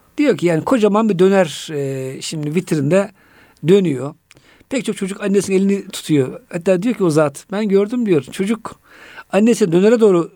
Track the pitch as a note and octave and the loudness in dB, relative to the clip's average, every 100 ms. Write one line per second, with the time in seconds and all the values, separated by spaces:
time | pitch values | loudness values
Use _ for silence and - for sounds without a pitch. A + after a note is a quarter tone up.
0 | _ - D4 F3 E3+ D#3+ - C4 G#3 G3+ | _ -2 0 2 0 0 0 2 2 2
1 | A3 F3 F#3+ G3 E3+ - - D3 C#3 C3+ | 0 2 4 4 0 -4 -10 -6 -6 -6
2 | C3 C3+ - D#3+ D3 E3 - D#3+ C#3 F#3 | -8 -10 -10 -8 -4 -4 -2 -2 0 0
3 | G3+ _ _ _ _ _ D3 G3+ F3+ B2+ | -2 _ _ _ _ _ 2 4 2 -2
4 | C#3 - _ _ _ _ - C4 - G3+ | -6 -12 _ _ _ _ -8 -6 -4 -6
5 | F#3+ G#3+ G#3 G3 G3 F#3+ G3 G3+ F#3+ - | -6 -6 -2 0 2 0 2 0 -4 -10
6 | - D3 C3 - - F3+ F#3 F#3 A3+ A3 | -2 0 0 -6 -12 -4 0 0 0 -2
7 | F3+ D3+ D3+ - - F#3+ G#3+ G3 G#3 B3 | 0 2 0 -4 -10 -6 0 0 0 -2
8 | A3 D#3 - - G3 A3+ - - _ - | 0 0 -2 -4 -4 -4 -8 -20 _ -20
9 | - - - F#3+ A3+ A3+ G3+ E3+ G3+ A#3 | -20 -20 -4 0 2 2 2 2 4 4
10 | A3 F3 D#3+ | 4 4 0